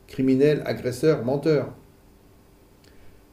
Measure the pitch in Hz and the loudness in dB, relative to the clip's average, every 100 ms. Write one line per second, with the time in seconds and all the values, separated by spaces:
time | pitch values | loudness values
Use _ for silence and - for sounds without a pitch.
0 | - - 131 131 147 147 120 117 123 120 | -14 -2 2 4 4 2 -4 -6 -6 0
1 | 156 127 120 143 160 143 120 - - _ | 0 0 -2 -2 0 0 -2 -12 -20 _
2 | _ _ _ _ _ _ _ _ - - | _ _ _ _ _ _ _ _ -20 -20
3 | - - _ | -20 -20 _